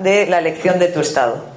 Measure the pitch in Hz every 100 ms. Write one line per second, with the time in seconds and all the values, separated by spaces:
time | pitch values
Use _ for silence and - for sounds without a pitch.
0 | 185 202 180 180 160 160 185 185 175 156
1 | 139 139 120 - -